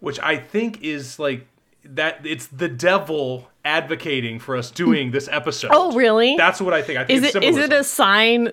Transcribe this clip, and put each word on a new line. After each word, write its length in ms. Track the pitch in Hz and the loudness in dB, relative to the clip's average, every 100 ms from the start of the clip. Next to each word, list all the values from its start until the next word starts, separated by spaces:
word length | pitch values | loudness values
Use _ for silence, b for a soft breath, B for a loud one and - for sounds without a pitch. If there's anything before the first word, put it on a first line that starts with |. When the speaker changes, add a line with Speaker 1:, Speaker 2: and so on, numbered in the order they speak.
Speaker 1:
Which 180 | 170 131 | -10 -6
I 180 | 156 151 | -4 -4
think 460 | - 208 233 - | -4 -4 -4 -6
is, 340 | 151 151 127 - | -8 -8 -10 -8
like, 300 | 147 127 - _ _ _ 143 | -6 -6 -10 _ _ _ -14
that 340 | 135 156 156 151 | -6 -4 -4 -8
it's 220 | 156 - | -10 -10
the 220 | 135 170 | -6 -6
devil 800 | 127 170 190 165 156 135 127 - _ 147 | 0 2 2 0 -4 -4 -6 -12 _ -2
advocating 720 | 156 151 160 165 135 117 113 | -2 -2 -6 -4 -4 -4 -8
for 160 | - 127 | -6 -6
us 140 | 123 | -6
doing 400 | - 175 151 127 | -2 0 2 0
this 160 | 131 139 | -4 -4
episode. 400 | 151 147 - - | -4 -4 -6 2
Speaker 2:
Oh, 200 | 294 370 | 4 4
really? 420 | 247 240 214 240 277 | 2 4 4 2 4
Speaker 1:
That's 240 | 170 - | 2 2
what 120 | 190 | 0
I 80 | 165 | -2
think. 180 | 139 131 | -2 -4
I 60 | 135 | 0
think 120 | 165 | 2
Speaker 2:
Is 40 | 180 | 2
Speaker 1:
it's 100 | 196 | 2
Speaker 2:
it, 60 | |
is 140 | 254 320 | 2 2
it 40 | |
Speaker 1:
symbolism. 180 | 294 285 | 2 2
Speaker 2:
a 40 | |
sign 680 | 277 - 214 202 226 240 233 | 0 2 4 4 4 4 0